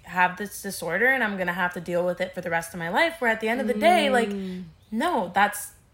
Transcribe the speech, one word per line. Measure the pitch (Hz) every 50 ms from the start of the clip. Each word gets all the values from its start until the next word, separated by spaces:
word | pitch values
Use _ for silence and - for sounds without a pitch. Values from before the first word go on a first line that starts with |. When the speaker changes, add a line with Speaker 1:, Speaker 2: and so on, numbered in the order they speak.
Speaker 1:
have | - - 175 180 180 180 175
this | 185 208 196 - -
disorder | - 202 185 - 170 165 165 190 233
and | 254 269 262 233
I'm | 208 202 185
gonna | 185 175 175
have | 185 180 175 -
to | 190
deal | 170 180 175 175 175
with | 180 180 -
it | 180 185 -
for | 185
the | 170 180
rest | 165 165 170 - -
of | 175
my | 165 165
life." | 190 277 330 330 330 -
Where | 247 233
at | 220 220
the | 220 220
end | 233 254
of | 269
the | 214 240
day, | 214 285 330 359 339 302 277
like, | 262 247 226 202
Speaker 2:
Mm. | 202 196 190 185 185 180 185 165 160 _ _ -
Speaker 1:
no, | 214 220 285 359 339 254 190 175 175
that's, | 196 208 202 - - - - - - _ _